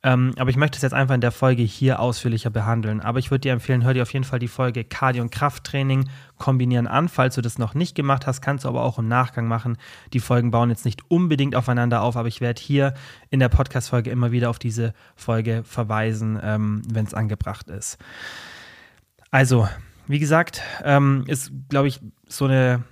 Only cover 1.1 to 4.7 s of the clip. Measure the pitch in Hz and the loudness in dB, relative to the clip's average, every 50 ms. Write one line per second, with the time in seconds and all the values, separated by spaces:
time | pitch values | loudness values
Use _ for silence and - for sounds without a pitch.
1.1 | 135 127 120 120 - - 135 131 127 120 117 107 - - 131 131 127 - 117 123 | 2 2 2 0 0 2 2 2 4 4 2 0 0 0 2 2 2 2 0 -2
2.1 | 117 - - 123 113 110 - 123 107 113 101 110 117 117 110 107 107 107 104 117 | -2 -2 -2 -2 -2 -2 -2 -2 -4 -2 0 0 0 0 0 -2 -4 -4 -4 -2
3.1 | 117 131 127 - 139 135 139 135 127 120 - - 131 123 120 131 131 127 120 - | -2 -2 -2 0 -2 0 0 0 -2 -2 0 0 2 2 4 2 2 2 0 -2
4.1 | - 135 131 135 135 120 123 117 - - 131 123 | -2 -4 -4 -2 -4 -4 -4 -4 -4 -2 -2 -2